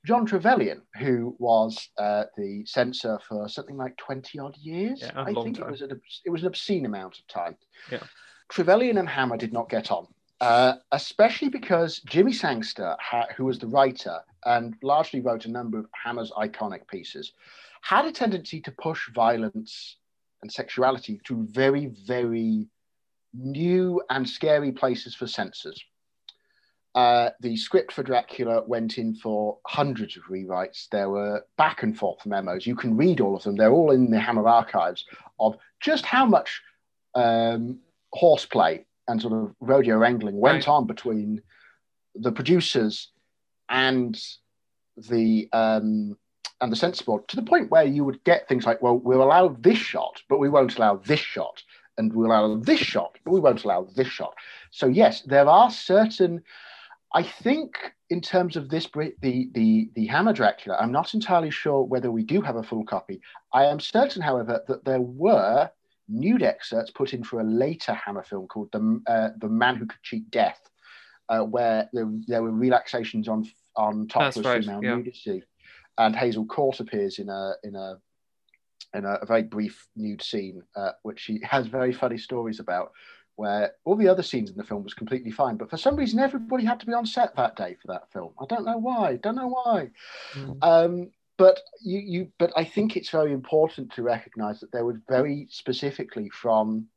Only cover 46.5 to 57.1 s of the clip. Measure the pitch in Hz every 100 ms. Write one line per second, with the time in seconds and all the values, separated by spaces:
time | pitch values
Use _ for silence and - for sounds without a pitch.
46.5 | _ 123 113 170 180 - 104 - 208 220
47.5 | 349 - 160 147 143 139 131 - 170 -
48.5 | 127 117 113 123 120 123 127 135 165 185
49.5 | 123 165 226 - - - - _ 139 143
50.5 | 143 127 113 110 98 98 147 - - 73
51.5 | - _ - _ - 110 113 113 113 107
52.5 | 110 127 311 - 107 85 - 160 190 147
53.5 | 113 104 90 95 160 127 - - - -
54.5 | - - - 135 147 226 - 131 139 143
55.5 | 180 240 - - 190 220 - 180 170 _
56.5 | - - - - - _